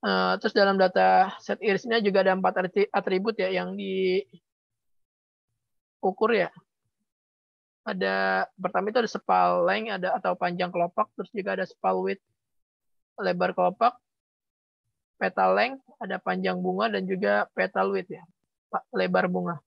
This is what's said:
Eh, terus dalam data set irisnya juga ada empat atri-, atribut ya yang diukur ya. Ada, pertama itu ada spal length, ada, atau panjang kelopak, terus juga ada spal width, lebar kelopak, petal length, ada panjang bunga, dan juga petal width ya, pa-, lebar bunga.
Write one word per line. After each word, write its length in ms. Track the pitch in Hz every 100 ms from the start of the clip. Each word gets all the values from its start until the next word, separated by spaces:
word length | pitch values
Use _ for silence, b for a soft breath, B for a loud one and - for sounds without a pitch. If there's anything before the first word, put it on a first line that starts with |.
| 208
Eh, 280 | 190 185 190
terus 160 | 226
dalam 220 | 214 196 196
data 580 | 185 190 185 185 190 -
set 180 | - -
irisnya 340 | 214 190 240 226
juga 160 | 202 190
ada 160 | 190 190
empat 180 | 185 185
atri-, 300 | 180 202 196
atribut 420 | 202 190 185 214 220
ya 80 | 190
yang 260 | 185 180
diukur 560 | 196 196 190 185 185 - 180 _ _ _ _ _ _ _ _ _ _ _ _ _ _ _ _ 190 190 220
ya. 220 | 226 170 - _ _ _ _ _ _ _ _ _ _ _ _ -
Ada, 600 | 185 190 190 190 185 190
pertama 360 | _ 185 196 196
itu 80 | 226
ada 80 | 226
spal 520 | 208 - 185 180 180 175
length, 240 | 202 220
ada, 200 | 196 180
atau 200 | 208 190 180
panjang 320 | 180 180 180
kelopak, 360 | 180 175 - -
terus 160 | - 190
juga 200 | 208 190 190
ada 80 | 185
spal 360 | - - 92
width, 200 | 95 98 _ _ _ _ _ _ _ _ _ -
lebar 360 | 190 180 185
kelopak, 400 | 185 180 185 226 - _ _ _ _ _ _ _ _ _ _ _ _
petal 360 | 190 185 185
length, 280 | 190 233 269 _ _
ada 200 | 185 190
panjang 360 | 190 185 185 180
bunga, 280 | 185 185 226
dan 160 | 202 190
juga 400 | 185 202 208 202
petal 360 | - 190 190 196
width 160 | 196 175
ya, 160 | 165 - _ _ _ _
pa-, 160 | 214 _
lebar 360 | - 185 180 185
bunga. 280 | 180 175 170